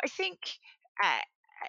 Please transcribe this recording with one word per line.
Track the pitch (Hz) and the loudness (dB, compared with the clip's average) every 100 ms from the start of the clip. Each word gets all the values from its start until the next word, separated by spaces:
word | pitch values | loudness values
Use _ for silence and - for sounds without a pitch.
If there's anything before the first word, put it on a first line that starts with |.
I | 277 | 0
think, | - 370 359 - - - - _ - | -2 -4 -4 -12 -12 -14 -20 _ 2
uh, | 196 117 - _ _ - | 4 4 0 _ _ -12